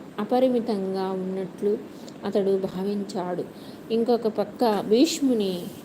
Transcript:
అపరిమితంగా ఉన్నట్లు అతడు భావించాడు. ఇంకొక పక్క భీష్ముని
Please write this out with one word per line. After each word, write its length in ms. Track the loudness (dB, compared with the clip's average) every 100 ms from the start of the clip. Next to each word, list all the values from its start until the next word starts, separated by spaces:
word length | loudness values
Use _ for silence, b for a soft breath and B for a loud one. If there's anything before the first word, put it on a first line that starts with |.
| -8 -8
అపరిమితంగా 840 | 0 4 4 4 0 -2 -2 -2 -2
ఉన్నట్లు 680 | -2 -4 -4 -6 -2 0 0 -4 B B -10 -2
అతడు 360 | 0 2 2 0
భావించాడు. 800 | -2 -2 -2 -4 -4 -4 -4 -6 B B B -2
ఇంకొక 340 | 0 2 2 2
పక్క 540 | 0 -2 2 2 2
భీష్ముని 800 | 4 6 6 4 2 4 2 -2 -6 -10